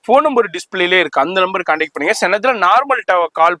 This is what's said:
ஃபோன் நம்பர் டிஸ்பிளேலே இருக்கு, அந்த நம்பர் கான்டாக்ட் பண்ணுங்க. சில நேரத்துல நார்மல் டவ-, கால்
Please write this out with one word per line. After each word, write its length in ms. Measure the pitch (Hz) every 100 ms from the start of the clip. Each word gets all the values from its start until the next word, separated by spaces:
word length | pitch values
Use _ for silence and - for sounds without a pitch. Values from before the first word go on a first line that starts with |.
ஃபோன் 220 | - 262 302
நம்பர் 220 | 247 202
டிஸ்பிளேலே 460 | 165 - 185 175 185
இருக்கு, 220 | 156 -
அந்த 160 | 147 190
நம்பர் 240 | 185 190
கான்டாக்ட் 300 | 175 156 160
பண்ணுங்க. 220 | 147 156 220
சில 140 | 185
நேரத்துல 240 | 202 247 233
நார்மல் 440 | 180 226 277 247 202
டவ-, 240 | 180 165
கால் 240 | - 165 175